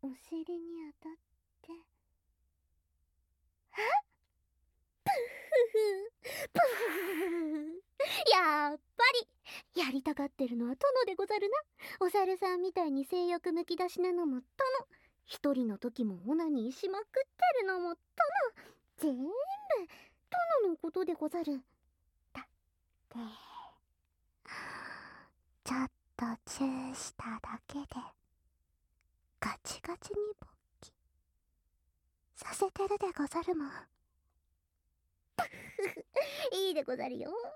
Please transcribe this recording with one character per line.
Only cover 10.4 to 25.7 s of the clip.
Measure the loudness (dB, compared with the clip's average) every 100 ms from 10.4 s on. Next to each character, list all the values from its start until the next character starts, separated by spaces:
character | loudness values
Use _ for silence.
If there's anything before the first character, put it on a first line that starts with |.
| -2
る | 0
の | -2
は | 2
殿 | 4 4
で | 2
ご | 0 0
ざ | 0
る | 2
な。 | 0 -4 _ -14 0
お | 2
猿 | 4 2 2
さ | 0 0
ん |
み | 0
た | 0
い | 0
に | 0
性 | 0 0 2
欲 | 0 0
む | -2
き | -2 0
出 | -2
し | 2
な | 2
の | 2 2
も | 0
殿。 | -6 0 0 2 -4 -18 _ _
一 | -16 -2 2
人 | 2 2
の | 0
時 | -4 0
も | -2 -2 0
オ |
ナ | 0 2
ニ | 2 0
ー |
し | -2 -2
ま | -2
く |
っ | -2
て | -2 -2 _ 4 4
る | 2
の | 0
も | -2
殿。 | -4 _ 0 2 4 0 -2 -20 -20 _ -2
全 | -2 0
部、 | -4 -2 -4 -6 -2 -2 -2 -14 -20 _ _ 0 4 4
殿 | 4
の | 2
こ | -2
と | -2
で | -2
ご | 0 -2
ざ | -2
る。 | -2 -4 -8 _ _ _ _ _ _
だ | -16
っ | -16 _ _ _ _ _ _
て、 | -12 -12 -12 -18 -16 -16 -20 _ _ _ _ _ _ -14 -10 -10 -10 -10 -12 -14 -18 -20 _ _ _
ち | -4